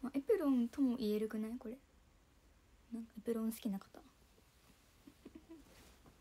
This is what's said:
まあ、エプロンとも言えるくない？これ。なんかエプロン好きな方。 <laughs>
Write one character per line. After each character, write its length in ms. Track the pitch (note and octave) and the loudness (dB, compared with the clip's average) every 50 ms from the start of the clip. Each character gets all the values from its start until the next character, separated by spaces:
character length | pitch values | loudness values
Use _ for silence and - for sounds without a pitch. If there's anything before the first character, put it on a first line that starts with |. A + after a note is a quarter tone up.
| - | -6
ま 80 | A#3+ - | -2 -2
あ、 60 | C#4 | -2
エ 20 | |
プ 160 | C#4 - A#4 | 2 4 4
ロ 140 | G4 E4 C#4+ | 4 6 4
ン 180 | C4+ B3 A#3 A#3 | 6 4 4 2
と 140 | - - C#4 | 2 2 2
も 140 | B3+ A#3+ | 2 4
言 160 | A#3+ A3 G#3 G#3 | 2 0 0 2
え 80 | G#3+ | 0
る 80 | A3 A3 | 0 -2
く 100 | A3+ A3 | -2 -4
な 80 | G#3+ | -4
い？ 60 | A3 A#3 | -4 -6
こ 120 | B3+ - A3 | -8 -8 -10
れ。 100 | A#3 C#4 - _ _ - - - _ - - _ _ - _ - - - _ - - - - - A#3 | -12 -12 -14 _ _ -20 -20 -20 _ -20 -20 _ _ -20 _ -20 -20 -20 _ -20 -20 -20 -18 -10 -10
な 60 | A3+ | -10
ん 60 | A3+ | -10
か 80 | A3+ - | -10 -12
エ 40 | A3 | -8
プ 120 | G3 - A#3 | -2 -2 0
ロ 100 | A3 A3 | 0 0
ン 100 | A3+ A3 | -2 -2
好 40 | |
き 120 | - - A3+ | -2 -2 -2
な 100 | G3 G3 | -2 -2
方。 80 | - | -6
<laughs> 160 | - _ - - - _ _ - - - - - _ _ - _ - - _ - - - - - - - - - - - E4 - - E4 D#4 C4+ - - - - - - - - - - - | -10 _ -20 -20 -20 _ _ -20 -20 -20 -20 -20 _ _ -20 _ -20 -20 _ -20 -20 -20 -20 -20 -20 -20 -20 -20 -20 -20 -20 -20 -20 -20 -20 -20 -20 -20 -20 -20 -20 -20 -20 -20 -20 -20 -20